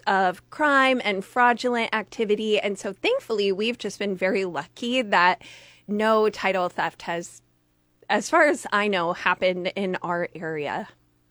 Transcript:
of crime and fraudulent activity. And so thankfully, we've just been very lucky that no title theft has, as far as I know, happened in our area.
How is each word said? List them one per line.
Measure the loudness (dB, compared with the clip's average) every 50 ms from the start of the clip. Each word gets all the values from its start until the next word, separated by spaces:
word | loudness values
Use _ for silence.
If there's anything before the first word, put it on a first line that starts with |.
| -2
of | 0 2 2 2 2 0 -4 _ _
crime | -4 0 2 4 4 4 4 4 2 0 0
and | -2 -4 -4 -6
fraudulent | -4 2 4 4 4 4 2 0 -2 0 0 -2 -2 -4
activity. | -6 -6 -6 -4 -4 0 0 0 0 0 0 0 0
And | 0 -2 -6 -4
so | -8 -10 -10
thankfully, | -2 -2 0 0 0 -2 -4 -2 -2 0 0
we've | 0 0 -2 -4 -4
just | -4 -8 -10 -6 -6
been | -4 -4 -4
very | -2 -2 0 0 0 -2
lucky | -4 -6 -8 -8 -10 _ -8 -6 -2 -2 -2 0
that | 2 2 4 4 4 4 2 -6 -20 -20 -20 -20 -20 -20 _ -8
no | -6 -4 0 2 4 4 4 4 2
title | 0 0 -2 0 0 0 -2 -2
theft | -2 -4 -4 -4 -6 -8 -8
has, | -6 -6 -6 -6 -10 -18 -20 _ _ _ _ _ _ _ _ _ _ _ _ -4 -2
as | -2 -2 0
far | 2 4 6 6
as | 6 4 0 -4 -2
I | -2 0 0
know, | 2 0 0 0 -2 -2
happened | 0 0 0 0 2 0 0 0 0 -4 -4 -4
in | -4 -4 -2 -4 -4
our | -4 -4 -4 -4 -4 -6 -8
area. | -10 -8 -8 -6 -6 -6 -4 -6 -6 -8 -10 -16 _ _ _ _ _ _ _